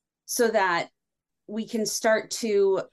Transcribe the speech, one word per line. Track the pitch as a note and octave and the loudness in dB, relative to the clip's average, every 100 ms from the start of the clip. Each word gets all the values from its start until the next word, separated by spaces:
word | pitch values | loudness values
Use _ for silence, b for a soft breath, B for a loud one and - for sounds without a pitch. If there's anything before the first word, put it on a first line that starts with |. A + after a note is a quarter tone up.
| _ _ - | _ _ -8
so | - A#3 | 0 2
that | A3 F#3+ E3+ - _ _ _ _ _ - | 2 2 0 -4 _ _ _ _ _ -10
we | G#3 A3 | -8 -4
can | A3+ G#3 | -4 -2
start | - A3+ A3 - | 0 2 2 0
to | - A3+ G3+ G3 F#3 - | -6 0 2 4 2 -2